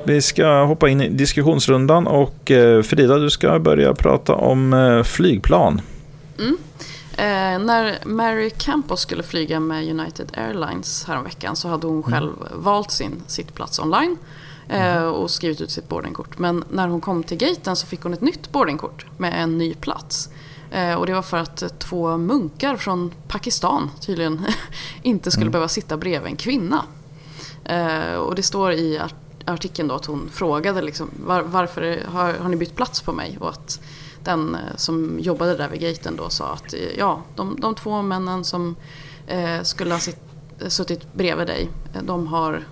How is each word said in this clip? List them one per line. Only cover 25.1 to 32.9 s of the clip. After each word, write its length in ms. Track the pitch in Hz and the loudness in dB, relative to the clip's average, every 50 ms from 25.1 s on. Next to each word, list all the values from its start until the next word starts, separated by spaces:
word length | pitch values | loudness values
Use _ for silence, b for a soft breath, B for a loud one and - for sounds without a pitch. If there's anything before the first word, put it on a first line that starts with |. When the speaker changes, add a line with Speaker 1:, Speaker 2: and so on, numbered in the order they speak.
| 233 190 - 185 | 0 0 0 0
Speaker 2:
skulle 120 | 175 - 110 | 0 2 2
Speaker 3:
Mm. 80 | 113 | 2
Speaker 2:
behöva 160 | 143 170 160 | 2 0 0
sitta 300 | 165 - 220 - - 151 | 0 -2 -4 -4 -4 -6
bredvid 300 | 156 175 185 170 143 - 90 | -4 -2 -2 -2 -2 -2 -6
en 40 | 135 | -8
kvinna. 480 | 147 - 220 269 269 180 170 151 156 - - - - - - B B B B B B B B B B B | -6 -2 -2 0 0 0 0 0 -2 -2 -4 -12 -20 -20 -20 B B B B B B B B B B B
Eh, 480 | - 170 175 170 165 160 160 160 165 170 | -4 -2 0 0 0 0 -2 -2 -2 -2
och 200 | 175 165 - 185 | -2 -2 -2 -2
det 80 | 185 190 | -2 -2
står 300 | - - 196 190 185 170 | -2 -2 0 0 0 0
i 260 | 160 165 160 156 151 | 0 0 -2 -2 -2
art-, 140 | 160 165 - - - - - - - | -4 -8 -8 -14 -20 -20 -20 -10 -8
artikeln 420 | - 175 165 180 180 156 - 165 | -6 -6 -6 -6 -8 -6 -4 -2
då 80 | 143 127 | -2 -2
att 100 | 151 156 | -4 -6
hon 240 | 147 151 143 - 165 - | -6 -8 -8 -8 -8 -6
frågade 480 | - 196 165 147 151 160 202 196 185 | -4 -2 0 0 0 0 0 -2 -2
liksom, 280 | 156 151 147 - 156 - - - - | -4 -4 -6 -8 -10 -10 -10 -10 -4
"Var-, 160 | - 180 180 | -2 0 0
varför 580 | 151 170 175 185 175 170 - 165 170 165 170 - - | 0 0 0 0 -2 -2 -4 -4 -4 -4 -4 -4 -6
har, 260 | - 170 180 180 175 170 | -6 -4 -2 -2 -2 -2
har 160 | - 175 180 | -2 -2 -2
ni 60 | 180 | -2
bytt 200 | 170 175 170 - | -2 -2 -4 -2
plats 260 | - 247 - | -4 -4 -4